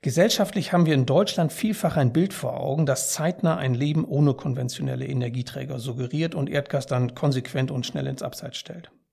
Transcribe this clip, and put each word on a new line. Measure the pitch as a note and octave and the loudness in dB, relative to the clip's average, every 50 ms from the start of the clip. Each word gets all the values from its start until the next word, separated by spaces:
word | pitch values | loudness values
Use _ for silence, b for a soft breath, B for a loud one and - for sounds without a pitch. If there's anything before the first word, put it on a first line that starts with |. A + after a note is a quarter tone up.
| - | -2
Gesellschaftlich | C#3 A#2+ D#3+ F3+ A3+ - - G3+ G3 - G3 - - - | 0 4 4 4 4 4 2 0 0 0 -4 -2 2 4
haben | F3 E3+ | 4 6
wir | D#3 | 6
in | D#3 C#3 B2+ | 6 4 4
Deutschland | B2 C3+ E3+ G#3 - - - E3 D3+ | 4 4 4 4 2 2 0 0 0
vielfach | - - - A3 G#3+ - - E3 E3 | 0 -2 -2 -2 0 0 0 0 2
ein | D#3+ C3+ A#2+ | 4 2 4
Bild | A2+ D#3 F3+ G3 - | 4 2 2 2 -2
vor | - - B2 A#2+ - | -4 -4 -4 -4 -4
Augen, | C3 C3+ C#3 D#3 D#3+ | -2 -2 0 2 2
das | C#3 C3 - - - | 2 2 0 0 -4
zeitnah | - - D3+ E3+ F3 - - E3 D#3+ | -2 0 0 -2 0 2 2 2 2
ein | - C3+ C3 | 2 0 0
Leben | B2 A#2+ C#3+ D3+ D3+ D#3 D#3 | 0 2 2 2 2 0 0
ohne | - C#3 C#3 D3 C#3+ C3 | 2 2 4 6 4 4
konventionelle | - - C#3+ B2+ C3 B2+ B2+ - - C#3+ C3 B2+ B2 C3 | 2 -2 -4 -4 -2 -4 -6 -4 -4 -4 -4 -4 -4 -4
Energieträger | C#3+ C#3 B2+ B2 A#2 A#2 B2+ A#2+ - - C3+ C3+ C#3 C3+ B2+ | -4 -2 -2 -2 -2 -4 -4 -6 -6 -8 -8 -8 -6 -8 -6
suggeriert | A2+ C3 A#2 A#2+ B2 B2 - D3 E3 E3 E3+ | -6 -6 -6 -6 -6 -4 -2 -2 -2 -2 -2
und | F3 C3+ - | -2 -4 0
Erdgas | - C#3+ C#3 - - C#3 B2+ | -2 -2 -2 0 -4 -4 -2
dann | - C3+ B2 B2 A#2+ B2 | 0 0 0 0 0 -2
konsequent | - - C#3+ C3+ B2+ B2+ - - C#3+ C3 B2+ | 0 0 2 2 0 -4 -2 -2 -2 -2 -2
und | - C3 B2 | -2 -6 -6
schnell | - - D3 C3+ | -4 -4 -4 -4
ins | C3+ C#3 C3 | -4 -6 -6
Abseits | - C3+ - - - - - - | -8 -8 -8 -10 -12 -12 -12 -12
stellt. | - - - F3 E3 - _ _ _ _ | -12 -12 -14 -16 -16 -20 _ _ _ _